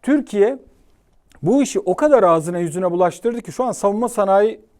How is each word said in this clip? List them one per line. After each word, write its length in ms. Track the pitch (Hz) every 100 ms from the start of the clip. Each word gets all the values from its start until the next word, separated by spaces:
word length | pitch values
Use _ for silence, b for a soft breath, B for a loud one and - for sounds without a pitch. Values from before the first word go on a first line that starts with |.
Türkiye 560 | - 285 - 208 208 262 _ _ _ _ _ _ _ _
bu 200 | 156 269
işi 180 | 269 196
o 160 | 180 180
kadar 260 | 302 262
ağzına 360 | 185 165 156 175
yüzüne 320 | 170 170 185
bulaştırdı 500 | 175 180 - 233 240
ki 120 | -
şu 120 | -
an 80 | 254
Savunma 360 | 180 202 208 233
Sanayi 520 | 233 196 196 214 214 _ _